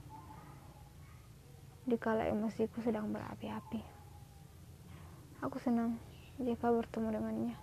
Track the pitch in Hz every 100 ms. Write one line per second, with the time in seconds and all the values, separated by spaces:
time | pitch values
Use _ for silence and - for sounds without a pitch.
0 | - - - - - - - - - -
1 | - - - - - - - - 254 233
2 | 226 220 - 214 220 202 220 240 233 214
3 | 214 214 - - 214 214 - 226 - -
4 | - - - - - - - - - -
5 | - - - - 277 269 247 233 233 233
6 | - - - - 254 233 240 233 226 226
7 | 220 214 220 220 233 226